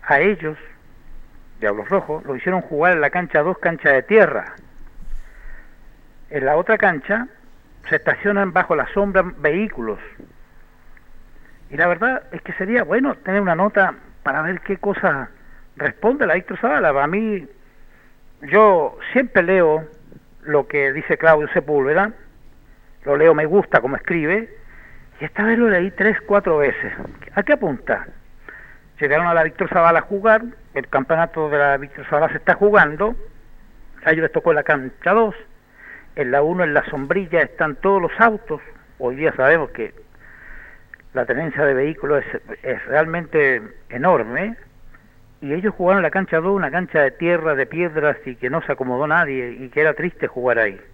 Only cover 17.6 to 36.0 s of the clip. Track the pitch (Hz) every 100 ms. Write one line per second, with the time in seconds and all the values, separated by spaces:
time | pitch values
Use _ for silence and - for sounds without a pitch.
17.6 | - - - - - - - - 147 196
18.6 | 214 185 139 - - 247 262 - 175 190
19.6 | 165 156 156 - - - _ - - 147
20.6 | 139 147 139 139 - 160 165 156 151 185
21.6 | 143 147 135 160 208 220 - - - -
22.6 | - - - - - 143 160 151 156 196
23.6 | - 160 120 139 - 170 151 196 226 -
24.6 | - - - - - - 151 - 214 226
25.6 | 233 185 185 - 196 208 - 202 196 156
26.6 | 143 - 104 - - - - - 202 294
27.6 | 190 131 - 113 - - - - - -
28.6 | - - - - 147 147 175 170 160 -
29.6 | 175 180 165 165 - 202 214 220 240 -
30.6 | - - 127 135 131 160 165 165 156 147
31.6 | 143 139 139 - 135 151 156 - - 170
32.6 | 202 208 151 156 208 233 - - - -
33.6 | - - - - - 160 160 - 170 151
34.6 | 143 143 131 - 175 208 220 - - -
35.6 | _ _ - -